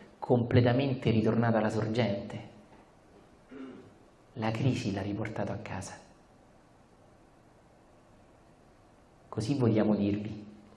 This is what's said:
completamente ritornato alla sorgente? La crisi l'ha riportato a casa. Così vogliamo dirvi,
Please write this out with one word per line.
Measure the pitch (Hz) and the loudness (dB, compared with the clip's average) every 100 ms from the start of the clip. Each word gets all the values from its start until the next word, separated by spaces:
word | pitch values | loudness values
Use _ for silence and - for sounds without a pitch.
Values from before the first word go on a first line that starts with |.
| - - | -20 -10
completamente | - 123 - 123 120 123 139 131 113 | 2 2 6 4 6 2 0 0 2
ritornato | 110 110 110 117 110 | 2 4 2 2 2
alla | 107 | 0
sorgente? | 107 107 120 104 101 - - - - - - - - - - - - - 131 131 131 117 - - - - 117 | 0 -2 0 0 -2 -6 -12 -14 -20 -20 -20 -20 -20 -20 -20 -20 -20 -20 -18 -16 -18 -20 -20 -20 -20 -16 -6
La | 110 | -4
crisi | 110 131 110 101 | 0 0 0 -2
l'ha | 98 | -4
riportato | 101 101 107 - 101 | -4 -4 -6 -4 -6
a | 101 | -6
casa. | - 95 - - - - - - - - - - - - - - - - - - - - - - - - - - - - - - - - - - - | -8 -10 -10 -16 -20 -20 -20 -20 -20 -20 -20 -20 -20 -20 -20 -20 -20 -20 -20 -20 -20 -20 -20 -20 -20 -20 -20 -20 -20 -20 -20 -20 -20 -20 -20 -20 -8
Così | 110 113 135 | -6 -2 2
vogliamo | 113 104 104 101 | 4 4 2 2
dirvi, | 101 101 - - - - - | 2 0 -4 -12 -16 -20 -20